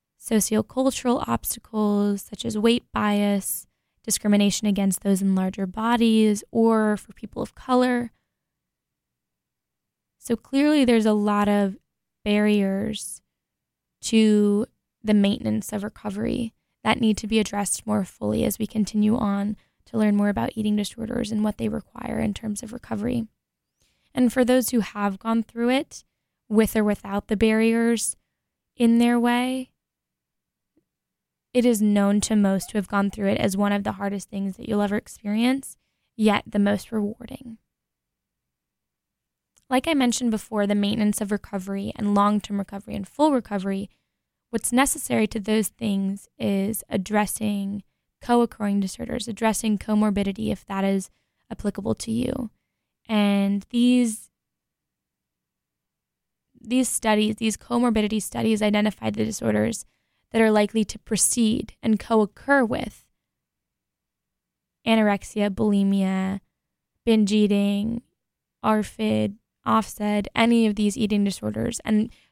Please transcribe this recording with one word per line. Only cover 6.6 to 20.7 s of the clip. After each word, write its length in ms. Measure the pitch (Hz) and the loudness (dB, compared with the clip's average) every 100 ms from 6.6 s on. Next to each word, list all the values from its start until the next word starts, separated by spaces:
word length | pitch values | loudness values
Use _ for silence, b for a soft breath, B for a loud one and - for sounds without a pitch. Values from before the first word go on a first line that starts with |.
| 226 220 214 208 | 4 4 2 0
for 160 | - | -6
people 300 | - 220 240 | -18 -14 -8
of 120 | 220 | -10
color. 600 | - - 254 254 247 240 _ _ _ _ _ _ _ _ _ _ _ _ _ _ _ _ _ _ _ _ _ | -8 0 2 2 0 -4 _ _ _ _ _ _ _ _ _ _ _ _ _ _ _ _ _ _ _ _ _
So 180 | - 233 | -6 -6
clearly 480 | - 269 294 302 254 | -2 2 4 4 6
there's 200 | 233 214 | 4 4
a 60 | |
lot 380 | 214 208 208 208 | 2 2 2 2
of 260 | 202 202 196 _ _ _ _ | 2 2 -4 _ _ _ _
barriers 1000 | 208 208 208 208 196 196 214 214 - - _ _ _ _ _ _ _ _ | -2 2 4 2 0 -2 -4 -8 -12 -16 _ _ _ _ _ _ _ _
to 640 | - 226 214 208 208 202 - _ _ _ 214 | 0 4 6 6 4 2 -2 _ _ _ 2
the 80 | |
maintenance 600 | 208 202 - 220 214 - | 4 4 0 -2 -4 -4
of 100 | 214 | -8
recovery 720 | 208 - 208 196 233 - 226 _ _ _ | -8 -10 -10 -6 -4 -4 -6 _ _ _
that 200 | 220 214 | -2 0
need 160 | 220 202 | 2 0
to 100 | 208 | 0
be 100 | 220 | 0
addressed 480 | 208 208 196 - 214 | 0 -4 -4 -6 -2
more 200 | 214 185 | -2 -4
fully 400 | - 208 220 220 | -6 -4 0 0
as 120 | 202 | -2
we 80 | 220 | -4
continue 520 | 220 196 208 214 240 | -2 -2 0 0 2
on 400 | 208 202 202 214 _ _ _ | -2 -2 -4 -8 _ _ _
to 120 | 226 | 0
learn 180 | 214 202 | 2 2
more 140 | 202 | 0
about 220 | 202 - 220 | 0 -4 -4
eating 220 | 214 | -2